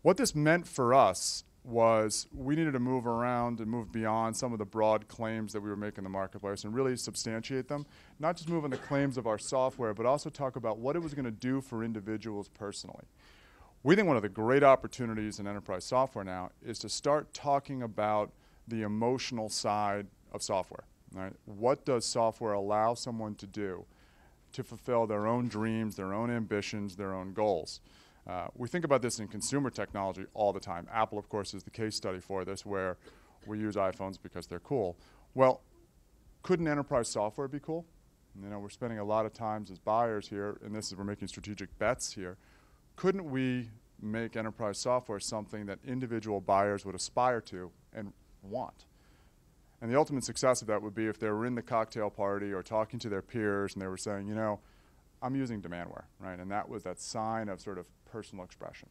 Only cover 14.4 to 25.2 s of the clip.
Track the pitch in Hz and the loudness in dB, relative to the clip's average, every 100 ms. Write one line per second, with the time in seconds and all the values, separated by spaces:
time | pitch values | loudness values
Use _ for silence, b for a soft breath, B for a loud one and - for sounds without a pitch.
14.4 | 110 139 139 131 113 - 120 110 107 101 | 4 8 10 8 4 -4 -4 -2 -4 -6
15.4 | 101 101 95 92 - 127 135 110 95 92 | -6 -6 -6 -6 0 2 2 -2 -6 -6
16.4 | 92 - - 110 107 - 143 147 - - | -8 -10 -10 -8 -6 -2 2 2 0 -6
17.4 | 143 139 139 135 120 104 107 107 104 - | 2 2 0 -6 -4 0 2 2 0 -6
18.4 | b b - 113 104 107 117 131 - 120 | b b -6 -4 -2 2 2 2 -2 -4
19.4 | 110 - 113 104 104 101 101 _ - 104 | -4 -2 0 2 2 -2 -6 _ -14 -10
20.4 | - 98 90 - - _ - 95 95 - | -2 -2 -2 -12 -18 _ -16 -10 -10 -10
21.4 | - 101 117 143 - 123 - 123 113 - | -16 0 2 2 2 0 2 2 2 2
22.4 | 113 101 98 104 110 120 131 113 107 104 | -2 0 2 4 4 0 -4 -6 -6 -8
23.4 | 98 107 101 92 92 b b b b b | -10 -6 -6 -6 -12 b b b b b
24.4 | b - 120 113 - 120 110 104 | b -12 -10 -10 0 2 4 2